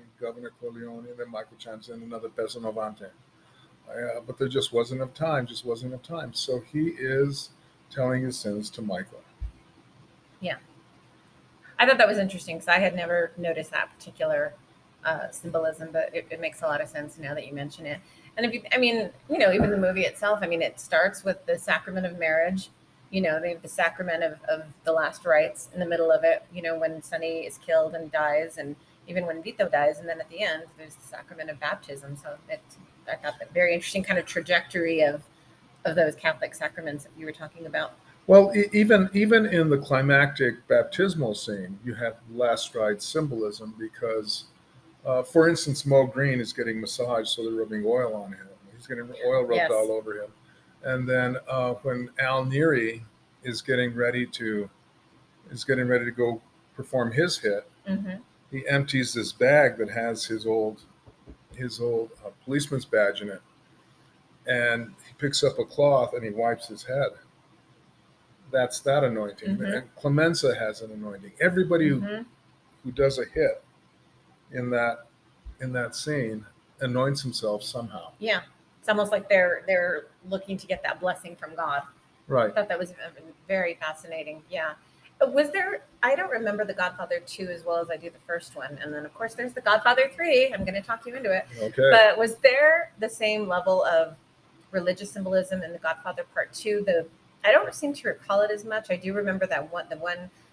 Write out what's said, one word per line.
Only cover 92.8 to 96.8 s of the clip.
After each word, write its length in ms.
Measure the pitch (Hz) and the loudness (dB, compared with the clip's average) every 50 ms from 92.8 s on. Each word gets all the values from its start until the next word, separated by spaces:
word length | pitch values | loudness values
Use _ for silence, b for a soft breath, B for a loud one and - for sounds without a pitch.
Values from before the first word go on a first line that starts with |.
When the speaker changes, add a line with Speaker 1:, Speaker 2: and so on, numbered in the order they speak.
| 339 - - - | 2 -4 -8 -6
Speaker 2:
the 80 | 214 220 | -6 -6
same 400 | - - 226 214 214 214 208 190 | -4 -2 0 0 0 0 -2 -2
level 380 | 180 180 180 190 185 185 - | -2 0 0 2 2 2 2
of 300 | - 170 165 160 156 156 - _ _ _ _ _ _ _ _ _ _ | 4 4 4 2 2 -2 -10 _ _ _ _ _ _ _ _ _ _
religious 400 | - 190 175 180 185 - 202 196 | -4 -2 0 -2 -2 -2 -6 -10
symbolism 500 | - 202 190 185 190 190 185 185 190 185 175 | -10 -8 -4 0 2 2 2 0 -2 -6 -6
in 80 | 160 | -8
The 60 | 170 175 | -10 -6
Godfather 480 | - 160 160 - - 185 180 - 170 - - | -4 -4 -4 -4 -6 -8 -8 -8 -8 -6 -4
Part 180 | 170 - - | -4 -4 -4
Two? 320 | - - - 220 208 208 | -6 -6 -4 -2 0 0